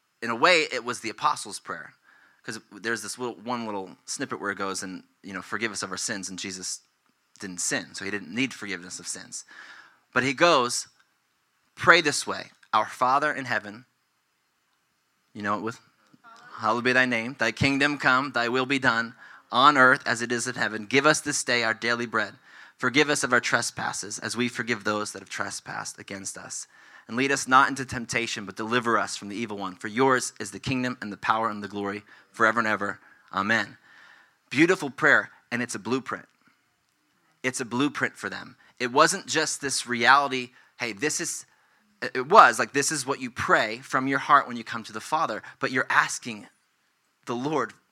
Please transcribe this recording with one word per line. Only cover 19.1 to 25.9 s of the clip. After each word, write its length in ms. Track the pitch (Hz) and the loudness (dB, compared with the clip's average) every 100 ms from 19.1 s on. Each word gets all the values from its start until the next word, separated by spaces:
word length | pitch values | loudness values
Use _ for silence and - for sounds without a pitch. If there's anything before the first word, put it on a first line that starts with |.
| - - - _ | -8 -20 -20 _
on 240 | 117 143 143 | 6 6 8
earth 260 | 127 139 | 8 6
as 160 | - 117 | 2 -2
it 120 | 120 | -2
is 160 | 120 127 | -2 -4
in 80 | 120 | -4
heaven. 300 | 113 107 101 | -4 -4 0
Give 200 | 135 151 | 4 4
us 140 | 151 | 4
this 240 | 147 143 | 0 -4
day 180 | - 120 | 0 0
our 120 | 113 | 0
daily 320 | 110 113 120 120 | 0 -2 -2 -2
bread. 340 | 110 104 - - - - _ | -2 -4 -8 -20 -20 -20 _
Forgive 320 | 127 127 147 | 0 4 4
us 140 | 147 | 2
of 100 | 127 | 2
our 80 | 123 | 2
trespasses, 800 | - 123 - - 113 110 98 - | 2 0 -2 -6 -6 -6 -8 -8
as 180 | 110 110 | -6 -4
we 120 | 120 | -4
forgive 340 | - 117 113 | -4 -4 -4
those 300 | 101 104 104 | -2 -4 -4
that 100 | 98 | -10
have 80 | 95 | -12
trespassed 680 | - 101 - - 104 - | -8 -8 -8 -10 -10 -10